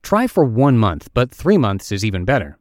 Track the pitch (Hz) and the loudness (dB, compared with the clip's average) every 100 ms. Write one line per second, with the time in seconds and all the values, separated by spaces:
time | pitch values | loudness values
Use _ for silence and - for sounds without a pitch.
0 | - 208 247 - 139 113 139 120 107 76 | -2 -2 0 0 0 2 2 4 2 -2
1 | - 120 127 - 175 202 110 95 - 101 | -6 -4 -4 -2 0 2 2 -2 -6 -4
2 | 107 95 90 135 78 - | -4 -4 -2 -2 -4 -16